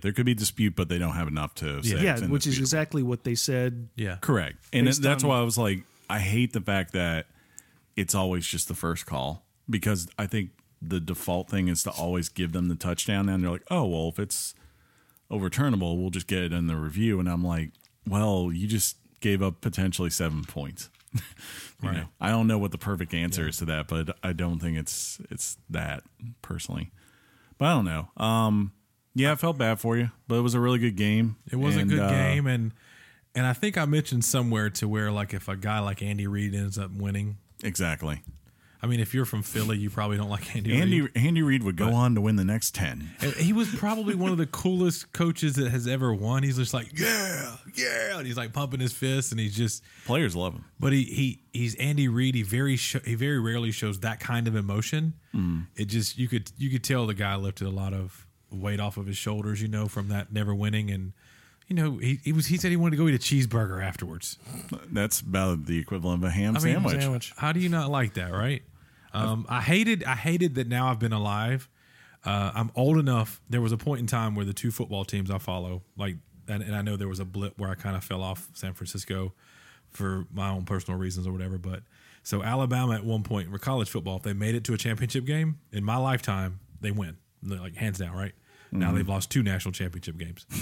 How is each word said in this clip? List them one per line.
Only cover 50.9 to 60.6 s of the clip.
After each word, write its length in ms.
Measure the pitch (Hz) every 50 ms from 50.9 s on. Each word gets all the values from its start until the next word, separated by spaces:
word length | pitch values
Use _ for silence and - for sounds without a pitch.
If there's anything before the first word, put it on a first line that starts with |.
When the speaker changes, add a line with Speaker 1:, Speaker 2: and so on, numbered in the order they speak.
| 139
Speaker 3:
he, 100 | 135 127
he, 380 | - - - 139 131 131 - _ _ -
he's 220 | 117 120 117 110
Andy 340 | - 123 143 147 143 139 127
Reid. 260 | 113 117 127 131 127
He 80 | 123 104
very 340 | 95 110 123 139 139 135
sh-, 200 | 123 - - - 131 -
he 120 | - 117
very 220 | 110 127 143 147 131
rarely 320 | 113 113 113 120 117 113
shows 300 | 110 - - 107 101 95
that 180 | 92 110 - -
kind 300 | - - 117 117 117 117
of 80 | 107
emotion. 560 | 110 101 101 101 107 110 - - 156 160 160 156 - _ _ -
Speaker 1:
Mm. 320 | - 90 87 85 82 85 90 -
Speaker 3:
It 80 | - 107
just, 320 | 101 101 113 107 - -
you 100 | - 127 120
could, 220 | 123 117 - - -
you 140 | - 135 135
could 120 | 131 127 -
tell 240 | - 139 127 120
the 60 | 107 104
guy 240 | 95 104 98 98
lifted 300 | 98 98 98 92 - 101
a 40 | 98
lot 220 | 95 98 95 95 98
of 340 | 95 95 92 - - - _ _ _ _ -
weight 300 | - 95 95 101 101 101
off 160 | 101 104 95
of 80 | 104 101
his 140 | 98 98 -
shoulders, 420 | - 107 107 107 104 107 107 101
you 80 | 110 107
know, 200 | 107 107 107 101
from 200 | - 107 101 101
that 240 | 104 101 101 - 104
never 220 | 104 104 101 101
winning. 360 | 101